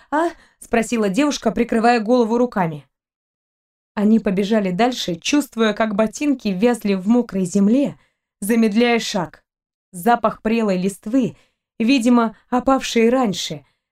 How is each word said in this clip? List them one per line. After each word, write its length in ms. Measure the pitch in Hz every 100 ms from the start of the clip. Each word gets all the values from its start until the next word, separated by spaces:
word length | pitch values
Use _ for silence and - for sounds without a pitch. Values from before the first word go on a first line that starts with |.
| _
а?" 180 | 294 339 - _ _
спросила 480 | - 226 220 240 208
девушка, 420 | 185 294 - 208
прикрывая 480 | 196 233 233 233 240
голову 380 | 208 247 220 240
руками. 500 | 247 214 170 160 - _ _ _ _ _ _ _ _ _ _
Они 260 | - 208 220
побежали 520 | 220 190 196 220 190
дальше, 440 | 180 240 240 - 165
чувствуя, 580 | - 294 277 226 220
как 220 | 208 220 202
ботинки 520 | 220 - 294 269 208
вязли 460 | 185 240 233 202
в 140 | 190 190
мокрой 360 | 240 240 190
земле, 560 | 180 202 202 262 247 - _ _ _ _
замедляя 600 | 196 226 220 202 240 233
шаг. 440 | - 202 156 - _ _ _ _ _
Запах 500 | 180 190 233 220 -
прелой 360 | 220 233 214 180
листвы, 580 | 190 190 214 262 196 - _ _ _ -
видимо, 600 | 226 277 233 240 226 - _
опавшей 600 | 247 - 269 - 233 226
раньше, 560 | 262 233 170 - 151 - _ _